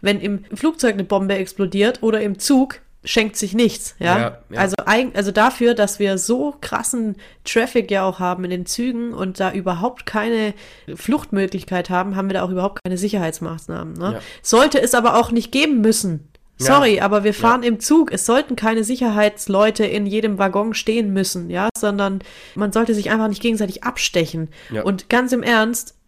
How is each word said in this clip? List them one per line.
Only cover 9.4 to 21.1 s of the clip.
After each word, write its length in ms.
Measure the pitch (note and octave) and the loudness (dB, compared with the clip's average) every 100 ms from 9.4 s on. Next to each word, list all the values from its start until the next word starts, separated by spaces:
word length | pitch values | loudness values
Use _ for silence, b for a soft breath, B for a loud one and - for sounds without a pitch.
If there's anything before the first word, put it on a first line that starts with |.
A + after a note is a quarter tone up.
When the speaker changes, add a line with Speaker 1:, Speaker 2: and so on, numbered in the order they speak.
Speaker 1:
da 120 | F#3 | -4
überhaupt 540 | G3 F#3 E3+ A3+ B3 - | -2 -4 -2 -4 -6 -8
keine 480 | A3 G#3+ A3+ G#3+ G3+ B B B | -4 -2 0 -2 -6 B B B
Fluchtmöglichkeit 960 | F3+ - C#4+ - G3 F#3+ F#3+ - F#3 F3 | -10 -2 -2 0 -2 -2 -4 -6 -6 -2
haben, 260 | F3+ F#3+ F#3+ | -2 -2 -2
haben 120 | G3 | -2
wir 60 | |
da 80 | F#3+ | -2
auch 80 | F3+ | -2
überhaupt 320 | F#3 F#3+ G3+ | -2 -2 -4
keine 140 | F3+ F#3 | -6 -4
Sicherheitsmaßnahmen, 960 | G3+ G3+ D#3+ - E3 E3 - E3 D#3+ | -2 -2 -2 -4 -8 -10 -10 -10 -10
ne? 180 | E3 F3+ | -6 -6
Speaker 2:
Ja. 60 | A2 B B | -6 B B
Speaker 1:
Sollte 400 | - A3+ D4 C#4 | 2 4 6 4
es 140 | A#3 | 2
aber 240 | B3 A#3 A#3 | 4 4 4
auch 140 | A#3 | 2
nicht 200 | A#3 A3 | 0 0
geben 300 | C4+ D#4 C4 | 0 2 4
müssen. 460 | A3 G#3+ G3 D#3 - _ _ _ | 4 2 0 -4 -8 _ _ _
Speaker 2:
Ja. 80 | B2+ | 4
Speaker 1:
Sorry, 340 | C#4 C4+ G3+ | 6 6 4
aber 240 | G3 G#3 | 2 2
wir 80 | G#3 | 2
Speaker 2:
Ja. 60 | G#3 | 2
Speaker 1:
fahren 240 | A#3 B3 | 2 2
im 160 | A#3+ A3+ | 2 -2
Zug. 320 | - D#4+ D#4 | 4 4 4
Es 120 | F#3+ | 0
sollten 320 | - B3 D4+ - | 2 0 0 -2
keine 280 | G#3+ A3+ | 0 0
Sicherheitsleute 1000 | G#3+ B3+ B3 G#3 G#3 G#3 - G3 G#3+ G#3+ | -2 0 0 4 2 0 -2 2 4 2
in 220 | G#3 G#3 G3+ | 0 0 -2
jedem 320 | G#3 A3 F#3+ | 0 -2 0
Waggon 340 | G3 F#3+ A3 | 0 0 -2
stehen 400 | G#3+ - A3+ G#3 | -2 0 0 0